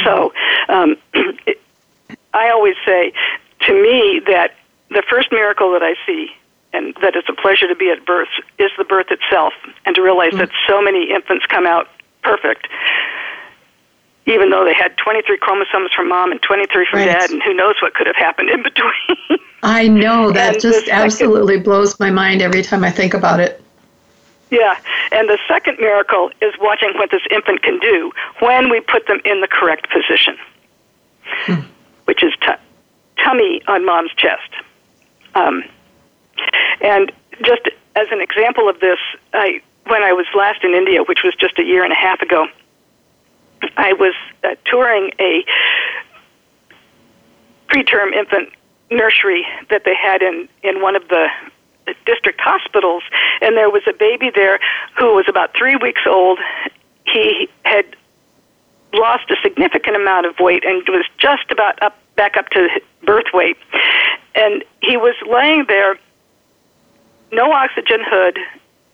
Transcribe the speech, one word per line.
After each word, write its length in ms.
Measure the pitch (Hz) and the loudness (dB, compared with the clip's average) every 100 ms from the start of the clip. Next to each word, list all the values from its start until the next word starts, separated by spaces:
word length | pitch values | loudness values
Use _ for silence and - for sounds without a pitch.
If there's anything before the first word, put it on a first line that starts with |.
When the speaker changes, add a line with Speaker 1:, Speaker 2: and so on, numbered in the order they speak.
Speaker 1:
So, 300 | 240 196 - - - - - | 0 0 -2 -2 -2 -2 0
um, 300 | 196 175 - _ | 0 2 0 _
<clears throat> 80 | - 381 - - | -4 -4 -4 -6
it, 160 | - _ _ _ _ _ - _ | -6 _ _ _ _ _ -20 _
I 160 | - 226 | 0 2
always 260 | 226 208 185 - | 4 2 2 0
say 280 | 185 175 - - - _ - - | 2 0 -2 -6 -6 _ -4 0
to 60 | |
me 480 | 196 208 254 208 175 - | 4 4 4 2 0 0
that 280 | 185 175 - _ _ - | 0 0 -4 _ _ -6
the 140 | 208 190 | -4 0
first 220 | 240 - | -2 0
miracle 400 | 226 208 202 190 | 0 0 0 0
that 100 | 175 | 2
I 120 | 165 165 - | 0 -4 -6
see, 220 | 165 156 - _ _ _ | -6 -8 -14 _ _ _
and 220 | 175 - - | -8 -8 -2
that 140 | 196 175 | 0 0
it's 140 | - | -4
a 40 | |
pleasure 340 | 185 196 196 190 | -2 0 2 0
to 80 | 175 | 0
be 140 | 185 | 0
at 160 | 165 - | -2 -2
birth, 220 | 175 - - - - | -2 -2 -8 -8 -2
is 100 | 196 - | -2 -2
the 60 | |
birth 240 | 190 190 180 | -2 0 0
itself, 440 | 190 - 190 156 - - - - | -4 0 0 0 -4 -14 -10 -4
and 100 | 180 | 0
to 60 | |
realize 320 | 185 185 170 | 2 4 2
Speaker 2:
Mm. 60 | 185 | 0
Speaker 1:
that 100 | 180 - - | -2 -2 0
so 140 | 202 | 2
many 280 | 202 190 175 | 2 0 0
infants 340 | 196 - 185 - | -4 -2 -4 -2
come 180 | 196 175 | 0 2
out 220 | 170 - _ _ _ | 0 -2 _ _ _
perfect, 460 | - - 139 113 - - - - - - - - - - _ _ _ _ _ _ - | -2 0 -2 -4 -8 -6 -4 -2 -4 -8 -12 -14 -20 -20 _ _ _ _ _ _ 0
even 240 | 220 190 | 2 4
though 160 | 190 185 | 4 2
they 80 | |
had 220 | 165 180 - | 2 0 -2
twenty-three 400 | - 220 202 196 | -2 -2 0 0
chromosomes 540 | 214 196 196 202 180 | 0 0 0 -2 -2
from 160 | - 175 | -2 0
mom 220 | 180 180 | 0 0
and 100 | 165 | -2
twenty-three 460 | - 202 196 196 180 | -2 0 0 0 0
from 100 | 202 | 0
Speaker 2:
Right. 60 | 190 | 2
Speaker 1:
dad, 240 | 170 175 | 2 0
and 120 | 151 | -2
who 100 | - | -2
knows 220 | 185 196 214 | 0 2 0
what 120 | - | -2
could 140 | - - | -2 -2
have 80 | 170 | 0
happened 340 | 165 170 190 | 0 0 -2
in 140 | 247 | -2
between. 300 | - - 233 - - 359 - | -2 -2 -2 -2 -2 -4 -2
<laughs> 340 | 311 - _ | -4 -4 _
Speaker 2:
I 240 | 226 226 226 | 0 2 4
know. 440 | 214 214 233 220 | 6 4 4 2
That 220 | 196 202 | 2 2
Speaker 1:
And 80 | 214 | 2
Speaker 2:
just 180 | 233 226 | 4 2
Speaker 1:
the 60 | 220 | 2
second 80 | 202 | 2
Speaker 2:
absolutely 560 | 214 214 233 214 202 196 | 2 2 2 4 4 2
blows 400 | 190 196 202 - | 2 2 2 0
my 100 | 196 | 0
mind 320 | 190 190 190 | 2 2 2
every 200 | 180 185 | 0 0
time 200 | 196 202 | 0 0
I 60 | 185 | 0
think 220 | 175 185 | 0 -2
about 260 | 180 175 175 | 0 2 2
it. 220 | 175 - _ _ _ _ _ _ _ _ - | 0 -4 _ _ _ _ _ _ _ _ -2
Speaker 1:
Yeah, 260 | 240 214 180 - - - | 2 2 0 -4 -6 -2
and 160 | 208 220 | 0 0
the 120 | 208 - | 0 0
second 320 | - - 269 | -2 -2 -2
miracle 500 | 226 202 202 196 180 - | 0 0 0 0 -2 -2
is 120 | 214 202 | -4 -2
watching 340 | 208 208 214 190 | -2 0 -2 -2
what 140 | 202 | -2
this 100 | 190 - | -2 -2
infant 320 | 214 - 196 | -2 -2 -2
can 160 | - 180 | -2 -2
do 320 | 220 185 339 - - - | 2 0 0 -8 -12 -2
when 300 | 233 254 254 | 2 2 2
we 100 | 233 | 0
put 280 | - 233 226 | 0 -2 0
them 120 | 196 202 | -2 -2
in 160 | 202 | -2
the 60 | 190 | -2
correct 420 | - 175 156 - | 0 0 -2 -2
position, 460 | - - - 92 - - _ _ _ _ _ _ _ - - - | -2 0 0 0 -2 -12 _ _ _ _ _ _ _ -12 -8 -4
Speaker 2:
Hmm. 160 | 175 135 _ _ _ - | -4 -6 _ _ _ -4
Speaker 1:
which 180 | - | 0
is 80 | 170 - | 0 0
tu-, 120 | - - _ _ _ _ _ - | -4 -4 _ _ _ _ _ -4
tummy 380 | - 254 202 170 - | 0 2 0 -2 -2
on 160 | 196 185 | -2 0
mom's 260 | 170 165 - | 0 -2 -2
chest. 340 | - - - - - _ _ _ _ _ _ | -2 -2 -8 -18 -18 _ _ _ _ _ _
Um, 300 | 196 170 - - _ _ _ _ _ _ - - - - - | 0 0 0 -6 _ _ _ _ _ _ -10 -4 -2 0 0
and 320 | 196 202 196 - _ - | 0 2 0 -4 _ -4
just 180 | 220 - - - _ - | 0 0 -2 -10 _ -4
as 120 | 208 | -2
an 100 | 214 | -4
example 480 | 180 202 233 247 214 | -4 0 0 2 0
of 100 | 185 | 2
this, 180 | 185 180 - - _ | 0 0 -4 -14 _
I, 280 | 208 202 - - _ - | -4 -2 -4 -12 _ -2
when 160 | 226 | 0
I 100 | 202 | 2
was 140 | 180 175 202 | 2 0 0
last 280 | 202 214 | 0 0
in 120 | 185 175 | 0 2
India, 280 | 190 185 | 2 2
which 200 | - 180 | 0 0
was 100 | 180 - | -2 0
just 220 | 185 - | -2 -2
a 60 | |
year 200 | 175 185 | 0 2
and 80 | 180 | 2
a 60 | 165 | 0
half 240 | 185 180 | 0 -2
ago, 260 | 175 170 160 - _ _ _ _ _ _ _ _ _ - - - | 0 0 0 -6 _ _ _ _ _ _ _ _ _ -12 -8 -2
I 160 | 202 | 0
was, 200 | 190 190 175 - - | 2 0 -2 -10 -8
uh, 100 | - - - | -6 -6 -2
touring 440 | 247 254 214 190 - | 0 2 0 -2 -2
a 240 | 185 165 - - - - - - - - _ _ _ _ _ _ _ _ _ _ _ _ _ _ - | -2 -2 -2 -2 0 -2 -4 -8 -14 -20 _ _ _ _ _ _ _ _ _ _ _ _ _ _ -4
preterm 460 | 285 - 240 196 | -2 0 0 0
infant 360 | 190 202 196 - - _ _ - | -2 -2 -2 -4 -12 _ _ -4
nursery 540 | 233 220 208 202 175 170 - - | 0 2 2 0 -2 -4 -10 -4
that 140 | 208 185 | -2 0
they 100 | 185 | -2
had 260 | 214 190 | 0 0
in, 260 | 190 170 180 _ | 0 -4 -10 _
in 180 | 196 190 | -6 -2
one 140 | 190 196 | 0 -2
of 120 | 170 | 0
the 180 | 175 156 - - _ _ _ - - - | 0 0 -4 -12 _ _ _ -14 -8 -4
district 360 | 233 - 240 | -2 -2 -2
hospitals, 600 | - 370 - 214 185 175 - - - - | -2 -2 -2 0 0 0 -4 -2 -2 0
and 140 | 220 226 | 0 2
there 140 | 214 | 2
was 140 | 208 208 | 2 0
a 60 | |
baby 380 | - 214 240 254 | 0 0 0 -2
there 260 | 202 196 196 - - - - | 0 2 2 -2 -6 -8 0
who 160 | 240 202 | 2 4
was 100 | 190 | 2
about 280 | 190 - - | 0 0 0
three 200 | 254 269 | 0 0
weeks 260 | 247 - - | -2 -2 2
old. 320 | 190 180 185 - - - - _ _ - | 4 4 2 -4 -8 -10 -12 _ _ -4
He 420 | 226 214 214 - _ | 0 0 -2 -6 _
had 220 | - 202 - - _ _ _ _ _ _ _ _ _ | -2 0 -2 -6 _ _ _ _ _ _ _ _ _
lost 360 | 202 226 240 - | 0 0 0 -2
a 60 | - | -2
significant 520 | 202 196 - - - 214 | -2 0 0 0 -2 -2
amount 300 | 196 185 170 | 0 0 0
of 100 | 170 | 0
weight 240 | 180 180 - | 0 2 0
and 160 | 185 180 | -2 0
was 180 | 185 - - | -2 -2 -2
just 340 | 262 277 - | 0 0 -2
about 300 | 226 208 - | -2 -2 0
up, 120 | 208 - _ - | -4 -4 _ -2
back 220 | 208 208 | 0 -2
up 120 | - | -2
to 200 | 202 175 - - _ | 0 0 -2 -8 _
birth 220 | 165 214 233 | 0 0 2
weight. 240 | 185 170 - - - - - - - _ | 0 0 -2 -8 -4 0 0 -2 -4 _
And 300 | - 214 208 - _ | 0 0 0 -8 _
he 160 | 247 247 | -2 0
was 160 | 240 240 208 | 0 0 -2
laying 360 | 240 285 311 262 | 0 2 2 2
there, 280 | 202 196 196 _ _ _ _ _ _ _ _ _ _ _ _ _ | 2 0 -2 _ _ _ _ _ _ _ _ _ _ _ _ _
no 200 | 220 262 | 0 2
oxygen 480 | 294 262 - - 226 226 | 2 0 -2 -2 -2 0
hood, 340 | 190 185 185 185 - _ _ _ | 2 2 0 -8 -16 _ _ _